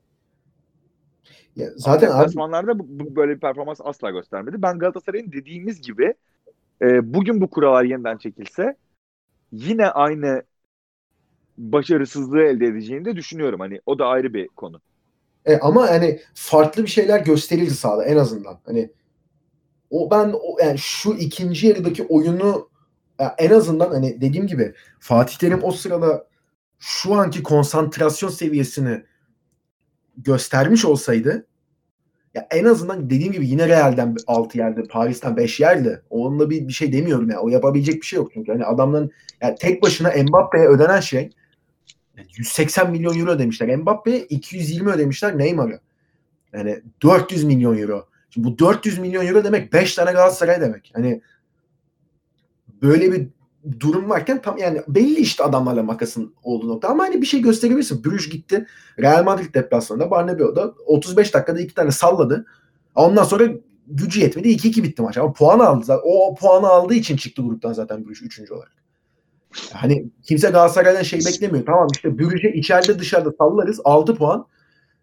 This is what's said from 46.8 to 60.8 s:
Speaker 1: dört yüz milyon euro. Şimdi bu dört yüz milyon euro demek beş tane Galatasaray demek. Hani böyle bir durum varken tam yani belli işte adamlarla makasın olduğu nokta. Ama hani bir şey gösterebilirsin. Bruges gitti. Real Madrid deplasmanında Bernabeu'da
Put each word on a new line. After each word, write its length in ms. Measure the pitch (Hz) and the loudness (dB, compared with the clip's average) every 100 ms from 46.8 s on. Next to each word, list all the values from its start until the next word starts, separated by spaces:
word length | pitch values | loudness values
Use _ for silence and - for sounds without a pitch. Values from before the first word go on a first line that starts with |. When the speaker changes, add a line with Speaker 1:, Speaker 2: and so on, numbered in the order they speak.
| 117 _ | -12 _
Speaker 1:
dört 300 | 147 190 - | 4 4 2
yüz 120 | 180 | -2
milyon 340 | 147 131 120 110 | 0 2 2 0
euro. 280 | 104 101 - _ _ | -2 -8 -10 _ _
Şimdi 180 | - 120 | -6 -4
bu 100 | 117 | 2
dört 280 | 170 226 220 | 2 2 -2
yüz 120 | 180 | -6
milyon 280 | 185 185 180 | -4 -4 2
euro 180 | 202 | 2
demek 280 | 202 214 - | 2 -2 0
beş 220 | 160 185 | 0 2
tane 180 | - 175 | 0 0
Galatasaray 480 | 180 185 185 170 175 | 4 4 4 0 0
demek. 320 | 135 101 _ | 0 -4 _
Hani 280 | 113 123 113 _ _ _ _ _ _ _ _ _ _ _ _ _ _ _ - | -6 -4 -4 _ _ _ _ _ _ _ _ _ _ _ _ _ _ _ -2
böyle 300 | 139 160 185 | 4 4 4
bir 160 | 185 139 _ _ _ 156 117 | 0 -6 _ _ _ -14 -6
durum 300 | 143 175 196 | -2 -2 0
varken 320 | 190 156 269 | -2 -2 -4
tam 160 | 208 185 | -4 -6
yani 240 | 180 151 - | -4 -4 -2
belli 320 | 147 262 311 | 2 2 2
işte 240 | 254 - | 0 0
adamlarla 380 | 147 131 127 120 | 0 0 0 -2
makasın 520 | 110 113 117 117 110 _ | -2 -4 -6 -8 -12 _
olduğu 260 | 123 117 117 | -6 -6 -4
nokta. 200 | - 196 | -6 -2
Ama 140 | 285 | 0
hani 200 | 381 359 | 0 0
bir 40 | 262 | 0
şey 160 | 277 | 0
gösterebilirsin. 640 | 233 220 240 262 254 135 | 2 2 2 0 0 -4
Bruges 240 | 143 196 151 | -4 -4 -6
gitti. 380 | 165 - 196 226 - _ - | -12 -4 -4 -4 -18 _ 0
Real 240 | 135 160 | 4 4
Madrid 300 | 180 190 180 | 4 0 -2
deplasmanında 560 | 135 127 117 110 110 170 | -4 0 -2 -2 -4 -2
Bernabeu'da 640 | 185 175 165 123 165 202 - | 0 0 0 0 0 -4 -4